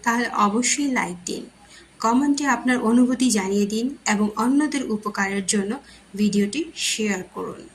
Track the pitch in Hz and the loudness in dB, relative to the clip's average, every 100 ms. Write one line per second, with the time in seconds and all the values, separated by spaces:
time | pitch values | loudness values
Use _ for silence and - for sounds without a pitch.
0 | 240 233 233 - 208 214 247 - 285 247 | 0 -2 -2 2 2 2 0 0 0 -2
1 | 175 175 - - - _ - - - - | -4 -8 -8 -8 -10 _ -20 -20 -20 -4
2 | 220 247 285 285 285 240 247 247 220 240 | 2 2 2 2 0 0 0 0 4 4
3 | 247 254 254 208 190 202 202 220 247 285 | 4 4 2 2 0 0 0 -2 -4 -4
4 | - 208 208 - 240 277 302 285 247 208 | -2 0 0 0 2 2 2 -2 -4 -4
5 | 220 208 196 196 190 208 196 262 - - | -4 -4 -4 -2 0 0 0 -6 -10 -20
6 | - 196 208 202 202 262 330 - - - | -16 0 2 2 0 -2 -6 -6 -6 -2
7 | 214 190 180 - - - - | -2 -2 -6 -10 -10 -10 -18